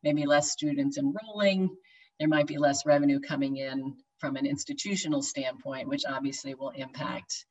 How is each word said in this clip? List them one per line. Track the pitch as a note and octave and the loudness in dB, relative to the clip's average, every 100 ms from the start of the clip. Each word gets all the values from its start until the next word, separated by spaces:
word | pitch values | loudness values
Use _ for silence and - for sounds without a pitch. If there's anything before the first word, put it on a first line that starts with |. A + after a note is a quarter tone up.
maybe | D3+ D3 C#3+ | 2 0 4
less | D3 D3 | 4 2
students | - D3+ C#3+ C#3 C#3+ | -2 -2 0 0 0
enrolling, | C#3 E3+ A3 G#3 G3+ F#3+ F#3 - _ - _ _ | -2 -2 -8 0 2 4 0 -2 _ -20 _ _
there | D#3 | 2
might | D#3 D3 | 4 2
be | D3 | 4
less | C#3+ C#3 | 4 4
revenue | D3+ C#3+ C#3+ C#3 | 4 6 6 4
coming | - D3 C#3 C3+ | 0 -2 0 -2
in | C3+ C3+ C3+ C3+ _ _ | -4 -4 -6 -10 _ _
from | C#3+ C3+ | -4 -2
an | |
institutional | C#3 C#3+ - C#3+ G3+ G3 D#3+ C#3+ | -2 -2 -4 -6 -2 -2 0 0
standpoint, | C#3 - C3 B2+ C#3 C3 C3 | -2 -4 -6 -6 -8 -8 -4
which | C#3 C#3+ | -4 -2
obviously | C3+ C#3 C3+ C3+ | -2 -4 -4 -8
will | C3 C#3 | -8 -8
impact | C#3 C3 C3 C3 A#2+ G#2+ - - | -8 -12 -6 -6 -6 -8 -10 -10